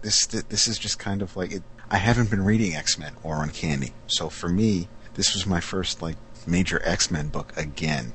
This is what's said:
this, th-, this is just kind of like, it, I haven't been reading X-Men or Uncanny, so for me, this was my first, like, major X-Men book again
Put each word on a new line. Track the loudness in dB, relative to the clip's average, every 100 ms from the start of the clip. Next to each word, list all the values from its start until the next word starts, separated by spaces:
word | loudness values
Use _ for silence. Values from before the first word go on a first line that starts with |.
this, | 2 2 2
th-, | -2 -2
this | 0 2
is | 0
just | -4 -4
kind | -2 -2
of | -2 -4
like, | -4
it, | -4 -8 -14 2
I | 4
haven't | 6 6 4
been | 4
reading | 4 6 4 0
X-Men | -2 -2 -4 -10
or | -4 -2
Uncanny, | -2 -2 0 0 -2 -8 -4
so | -4 -4
for | -4 0
me, | 4 4 2 -2 -10 -12
this | -2 0
was | 0 0
my | 0
first, | 0 -2 -2 -4
like, | -6 -8 -10 -12 0
major | 2 4 2
X-Men | 2 2 2 0 -2
book | -4 -6 -6
again | -6 -2 -2 -2 -4